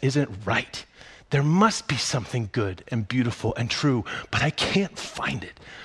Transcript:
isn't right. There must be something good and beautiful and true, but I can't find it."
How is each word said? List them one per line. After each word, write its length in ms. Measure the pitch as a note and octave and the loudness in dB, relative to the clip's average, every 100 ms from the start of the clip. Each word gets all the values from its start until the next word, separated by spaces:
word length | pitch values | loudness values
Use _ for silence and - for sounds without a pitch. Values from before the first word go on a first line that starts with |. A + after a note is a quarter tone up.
isn't 260 | C3+ C3+ C#3 F#2+ | 0 2 0 -4
right. 400 | A2 A#2 - - - - - - - | -2 -2 -2 -10 -14 -20 -20 -20 -2
There 140 | C#3+ | 2
must 420 | D3 E3+ A3 - - | 4 6 6 4 -2
be 100 | C3 | -2
something 540 | - C3+ A2 B2 G#2+ | 0 -2 -2 -4 -2
good 320 | - G#2 F#2 - | 0 -2 -2 -4
and 200 | A#2+ G#2 | -4 0
beautiful 460 | B2+ A#2+ A2 A2 | 0 0 0 -2
and 160 | - A#2+ | -2 -2
true, 340 | - D3 B2 G2+ - - | 0 2 2 0 -8 -4
but 120 | - | 0
I 80 | - | 0
can't 480 | - - - G3 - | 0 0 2 0 -4
find 460 | - - - C#3 | -12 -6 -6 -4
it." 140 | - - - - | -8 -14 -20 -18